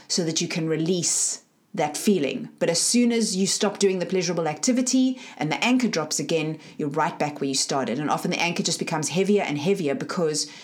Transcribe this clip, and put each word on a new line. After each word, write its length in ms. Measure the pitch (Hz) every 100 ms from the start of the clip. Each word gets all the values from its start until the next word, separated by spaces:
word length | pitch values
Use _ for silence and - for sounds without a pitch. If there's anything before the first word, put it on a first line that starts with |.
| -
so 160 | -
that 180 | 165 160
you 60 | 170
can 200 | 170 160
release 760 | 156 165 180 - - - - _ _ _ -
that 220 | 151 -
feeling. 520 | - 190 139 - 113 -
But 120 | 170
as 120 | 170
soon 300 | - 240 240
as 240 | 233 208 185
you 100 | 190
stop 340 | - 202 202
doing 200 | 196 190
the 60 | 170
pleasurable 420 | 185 170 175 160
activity 720 | 151 - 247 254 262 262 254 - -
and 140 | 156
the 120 | -
anchor 260 | 226 254 226
drops 300 | 160 151 -
again, 400 | 143 165 156 156 - -
you're 120 | 147
right 280 | 143 156 -
back 200 | 147 147
where 100 | 139
you 60 | 135
started. 440 | - 143 117 127
And 100 | 147
often 220 | - 190
the 100 | 175
anchor 220 | 170 170
just 160 | 185 -
becomes 300 | - 160 151
heavier 340 | 160 190 202
and 140 | 175 147
heavier 360 | 151 190 147
because 560 | 127 147 - 160 151 - -